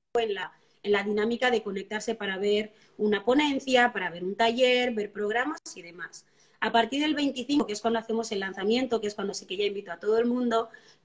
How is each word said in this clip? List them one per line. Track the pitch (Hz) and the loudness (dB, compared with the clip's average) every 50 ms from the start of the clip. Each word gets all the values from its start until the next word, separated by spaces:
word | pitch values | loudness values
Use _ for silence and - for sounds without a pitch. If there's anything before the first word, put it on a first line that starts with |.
| _ _ - 233 | _ _ -2 0
en | 226 214 196 | 0 0 -2
la, | 185 180 - - _ _ _ _ _ - | -4 -6 -10 -12 _ _ _ _ _ 0
en | 202 | 2
la | 202 202 202 | 2 2 2
dinámica | 214 208 208 208 233 240 233 254 254 | 0 0 2 2 0 2 2 2 2
de | 233 214 - | 2 2 0
conectarse | 202 190 196 196 - 214 208 - 233 220 | -2 -6 -6 -6 -6 -8 -6 -4 -6 -6
para | - 202 196 185 | -4 -4 -4 -4
ver | 185 202 202 208 208 214 214 - _ - _ _ | -2 0 2 2 0 0 -4 -10 _ -20 _ _
una | - 214 208 202 196 - | -2 0 2 2 2 2
ponencia, | 247 254 294 302 285 277 269 - 269 254 247 240 240 | 4 4 4 4 2 2 0 0 2 4 4 4 4
para | 233 196 185 170 | 2 -2 -6 -6
ver | 165 175 180 | -6 -6 -6
un | 185 202 | -4 0
taller, | - 226 233 233 254 254 247 247 247 247 247 226 | 2 2 2 4 4 4 4 4 4 2 0 -2
ver | 214 208 202 | -2 -4 -6
programas | - 202 208 202 220 240 262 294 320 - - - - | -6 -4 -4 -2 -2 -2 -2 -4 -6 -8 -12 -14 -16
y | 185 | -16
demás. | 170 170 170 180 170 160 - - - _ _ _ _ _ _ _ | -16 -18 -16 -16 -16 -16 -16 -20 -20 _ _ _ _ _ _ _
A | - 214 | -2 2
partir | - 233 226 226 269 285 | 4 2 2 2 0 0
del | 294 311 294 | 0 0 0
veinticinco, | 294 285 277 247 247 240 - 285 294 - | 0 0 0 -2 -4 -2 0 2 2 2
que | 202 208 | 0 -2
es | - | -2
cuando | - 226 233 226 | -2 0 0 0
hacemos | 226 - 220 226 226 - | -2 -2 -2 -2 -2 -2
el | 214 196 | -4 -4
lanzamiento, | 190 185 185 196 190 208 233 254 262 247 240 220 | -4 -6 -6 -2 0 2 2 2 2 0 0 -2
que | 208 | -2
es | 208 - | -4 -4
cuando | - 196 202 202 | -4 -6 -6 -6
sí | - - | -8 -10
que | - 185 | -8 -4
ya | 196 208 | -2 -2
invito | 202 196 202 196 180 | -2 -2 -4 -8 -10
a | 170 - | -12 -4
todo | - 208 220 | 0 2 2
el | 226 240 | 2 2
mundo, | 240 240 247 247 240 226 226 226 - - - - - - _ | 2 0 0 0 0 0 0 0 -2 -8 -20 -20 -20 -20 _